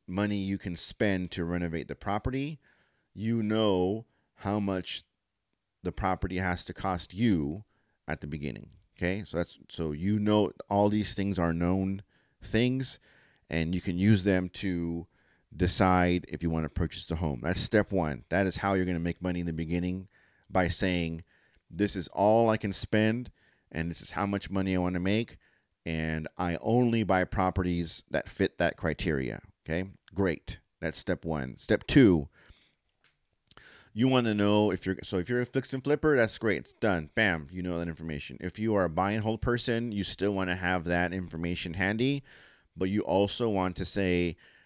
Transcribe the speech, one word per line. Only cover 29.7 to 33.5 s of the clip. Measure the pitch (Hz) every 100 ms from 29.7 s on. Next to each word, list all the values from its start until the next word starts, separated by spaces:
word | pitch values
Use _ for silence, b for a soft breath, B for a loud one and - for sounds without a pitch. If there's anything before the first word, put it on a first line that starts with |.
| 82 95 - -
great. | 87 92 - - - _ -
That's | 82 -
step | - 87
one. | 82 78 65 52
Step | - 107 -
two, | 147 113 85 71 b b b b b _ _ _ _ _ _ _